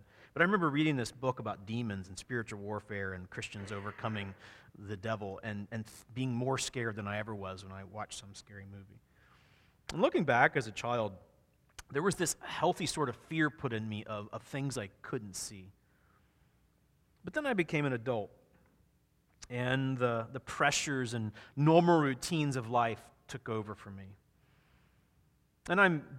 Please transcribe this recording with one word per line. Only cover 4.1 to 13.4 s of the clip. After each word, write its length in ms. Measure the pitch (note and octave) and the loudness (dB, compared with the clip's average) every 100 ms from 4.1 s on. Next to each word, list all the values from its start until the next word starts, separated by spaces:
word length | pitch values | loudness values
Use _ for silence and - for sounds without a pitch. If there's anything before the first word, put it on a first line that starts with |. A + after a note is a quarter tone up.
| G#2+ G2 G2 - - - - G2+ | -2 -4 -10 -18 -20 -20 -16 -10
the 100 | G2+ | -6
devil 420 | A2 A2 G2+ F#2+ | -2 -2 -4 -6
and, 240 | A2 G2+ G2+ | -6 -6 -6
and 140 | A#2 G#2+ | -8 -8
th-, 200 | - - | -14 -12
being 200 | A2+ C3 | -4 -2
more 260 | A#2+ B2+ C3 | 0 0 0
scared 360 | - B2+ A#2 G#2 | -2 -4 -4 -4
than 120 | G2+ | -4
I 100 | G#2 | -4
ever 160 | G#2+ | -4
was 300 | G#2+ F#2+ F#2+ | -6 -8 -10
when 100 | F#2+ | -12
I 100 | F#2+ | -14
watched 360 | F#2+ G#2 G#2 - | -12 -10 -10 -10
some 100 | G2+ | -14
scary 320 | F#2+ - G2+ G2 | -18 -18 -16 -14
movie. 300 | G2+ G2 A2+ _ _ _ - _ _ _ _ - | -16 -18 -20 _ _ _ -20 _ _ _ _ -10
And 100 | D3+ | 0
looking 220 | C#4 F4+ | 2 4
back 320 | C#3+ A#2+ D3+ D3 | 4 6 6 4
as 120 | A2+ | -4
a 40 | |
child, 420 | G2+ A#2 A#2+ G#2+ F#2 - _ _ _ _ - - | -4 -2 0 -2 -6 -18 _ _ _ _ -20 -6
there 120 | C3+ | 0
was 120 | F#3 - | 0 0
this 200 | D#3+ - | -2 -2
healthy 440 | - - E3 E3 D#3+ | -8 0 0 2 -2
sort 240 | - C#3 | 0 -2
of 60 | A2 | -4
fear 340 | - D#3+ | -4 2